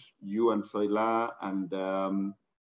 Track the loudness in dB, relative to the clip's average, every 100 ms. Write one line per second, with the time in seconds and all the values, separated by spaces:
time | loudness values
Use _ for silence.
0 | -18 _ -6 2 4 4 0 0 0 2
1 | 2 0 -2 -4 -4 -4 -2 -2 -2 0
2 | 0 0 -2 -6 _ _